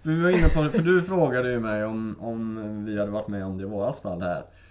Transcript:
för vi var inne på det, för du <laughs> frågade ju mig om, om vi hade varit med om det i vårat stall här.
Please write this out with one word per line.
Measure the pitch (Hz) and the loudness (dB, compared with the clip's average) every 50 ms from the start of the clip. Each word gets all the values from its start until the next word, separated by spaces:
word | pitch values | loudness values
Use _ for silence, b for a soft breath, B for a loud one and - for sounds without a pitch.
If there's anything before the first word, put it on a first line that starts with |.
för | - 156 | -2 0
vi | 160 165 | 2 2
var | 170 180 | 4 4
inne | 180 175 165 151 | 6 6 6 6
på | - 160 | 6 4
det, | 151 147 | 2 2
för | - 214 | 2 2
du | 160 175 185 180 | 4 4 4 4
<laughs> | 170 185 | 4 2
frågade | 190 180 160 135 127 123 123 127 | 2 2 2 2 2 0 0 0
ju | 123 117 | -2 -2
mig | 113 110 107 107 107 | -2 -2 -2 -2 -2
om, | 110 110 110 113 110 104 - | -4 -4 -4 -6 -6 -8 -8
om | 104 117 113 113 113 110 110 110 110 107 107 104 104 | -8 -8 -6 -6 -6 -6 -6 -6 -8 -8 -8 -8 -6
vi | 110 104 101 | -4 -2 -2
hade | 101 101 | -2 -2
varit | 104 107 107 - | -2 -4 -4 -4
med | 101 98 95 | -6 -6 -6
om | 95 92 92 | -6 -6 -6
det | 98 | -6
i | |
vårat | 98 107 101 101 123 - | -6 -4 -4 -2 -4 -4
stall | - - 101 90 85 | -4 -6 -8 -6 -4
här. | 95 90 87 71 - b b b b b | -4 -4 -4 -4 -6 b b b b b